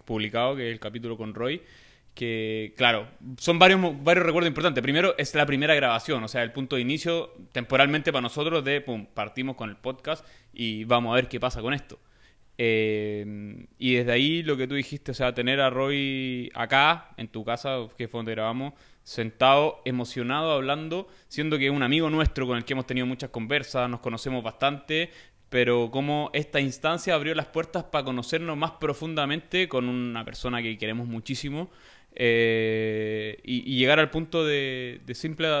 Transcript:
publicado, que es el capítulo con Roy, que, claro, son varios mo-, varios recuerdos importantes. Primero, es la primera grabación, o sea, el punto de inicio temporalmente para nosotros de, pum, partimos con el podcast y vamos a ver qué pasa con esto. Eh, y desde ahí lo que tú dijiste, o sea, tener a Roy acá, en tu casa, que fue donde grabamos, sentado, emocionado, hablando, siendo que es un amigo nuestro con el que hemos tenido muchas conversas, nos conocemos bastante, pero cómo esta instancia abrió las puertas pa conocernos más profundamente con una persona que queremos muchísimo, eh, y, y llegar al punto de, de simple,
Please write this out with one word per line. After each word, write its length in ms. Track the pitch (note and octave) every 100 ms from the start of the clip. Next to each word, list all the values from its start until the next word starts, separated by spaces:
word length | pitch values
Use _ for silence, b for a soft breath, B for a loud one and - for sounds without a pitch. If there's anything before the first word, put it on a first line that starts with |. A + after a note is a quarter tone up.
publicado, 540 | - A2 G#2+ A#2 B2 C#3
que 100 | A#2
es 60 |
el 80 | A2+
capítulo 340 | G#2+ A#2 A#2 A2+
con 180 | A2
Roy, 280 | G#2+ A#2+ E3 b b b b b
que, 600 | - A#2+ A2+ A2 A2 G#2+ -
claro, 320 | B2 A2+ A2 - - B2+
son 200 | - E3+
varios 220 | F#3 F#3+
mo-, 180 | F3+ C#3
varios 220 | D3 F3 F3
recuerdos 240 | E3 E3+
importantes. 320 | D3 E3+ C3
Primero, 360 | B2 D3 F#3 -
es 160 | C#3+
la 120 | D3+ D3
primera 280 | C3+ D3+ D3+
grabación, 460 | C3 A#2 - C#3
o 60 | A2
sea, 160 | B2+
el 80 | A#2
punto 240 | C#3 C3 C3+
de 60 |
inicio 500 | B2 D3+ E3+ E3+ D3 - -
temporalmente 580 | - A#2+ C3 C#3+ D3+ D3+
para 120 | C#3+
nosotros 420 | A#2+ D3 D3+ E3 C3+
de, 160 | C#3+
pum, 240 | C#3 A2+ G2+
partimos 420 | - G#2 C3 C3 B2+
con 140 | A2
el 80 | G2+
podcast 480 | C3+ C3 - E3 b b b
y 300 | - A#2 A2
vamos 300 | A2 A#2+ A#2
a 20 | A#2+
ver 140 | B2+
qué 100 | B2
pasa 220 | B2 B2
con 120 | A2+
esto. 260 | C#3 - - b b b b - -
Eh, 1040 | A#2 A2 A2 G#2+ G#2+ G#2 G#2 G#2 G#2 - - _
y 160 | B2+ B2
desde 160 | A#2+
ahí 320 | A#2+ C#3+ E3
lo 120 | D#3+ C#3
que 120 | C3
tú 80 | C#3
dijiste, 360 | C3+ C#3+ -
o 20 | B2
sea, 180 | B2+
tener 260 | B2 A#2+ C3+
a 120 | C3+
Roy 800 | B2+ C3+ C#3+ C#3 C3+ C3 B2+ A#2+
acá, 560 | - A#2 C3+ D3 E3 - -
en 100 | A#2
tu 160 | A2
casa, 440 | G#2+ A#2+ C#3+ C3 A2+ -
que 100 | A2+
fue 120 | A#2
donde 140 | A2+
grabamos, 400 | A2 A2 A#2+ C#3 - b b
sentado, 800 | - - A2+ - C3 C#3 D3+ -
emocionado, 680 | - B2+ A#2+ - A#2+ C#3+ D#3+
hablando, 560 | D3 C3 D3 D#3+ E3+ F#3+ b b
siendo 300 | - D3+ D3+
que 80 | C3+
es 60 |
un 100 | C#3+
amigo 300 | B2+ D3+ D#3+
nuestro 340 | D#3 D3+ - B2+
con 120 | A#2+
el 60 |
que 100 | A2+
hemos 120 | C3 B2+
tenido 220 | B2+ B2+
muchas 240 | B2+ C3+
conversas, 580 | A#2+ A2+ C#3+ C#3+ C3 B2
nos 120 | A#2+
conocemos 420 | B2+ A#2 - B2+
bastante, 680 | A2+ - C#3 C#3+ - D#3 E3+ B B B _
pero 400 | B2+ A#2+ A#2+ A#2
cómo 400 | C3 C#3+ D3 D3
esta 260 | C#3+ D3 D3+
instancia 560 | C3+ B2 D#3 E3+ F#3+ D#3+
abrió 180 | D3+
las 140 | D#3 C#3+
puertas 360 | D#3+ D#3+ F3+ -
pa 180 | D3+
conocernos 520 | C3+ B2+ A#2 D#3+ E3 D3
más 180 | D#3+
profundamente 920 | - D#3 C#3 D#3+ D#3 C#3 D3 - F3+ F3+
con 220 | C3 B2
una 340 | B2 B2 A#2
persona 380 | A2 G#2+ B2+ A#2+
que 160 | A#2 A2
queremos 300 | A2 A2+ A#2+
muchísimo, 640 | A2+ - C3+ C#3+ C#3+ F3+ b b b b
eh, 1200 | - A#2+ A#2 A2+ A2+ A2 A2 A2 G#2+ A2 G#2+ G#2+ G#2 -
y, 280 | B2 -
y 40 | B2+
llegar 180 | C3 D3+
al 120 | D#3
punto 360 | D#3+ D#3+ E3 D#3
de, 540 | C#3+ C#3 C3 B2+ A#2+ -
de 100 | A#2+
simple, 320 | D#3 D#3 D#3+ D3+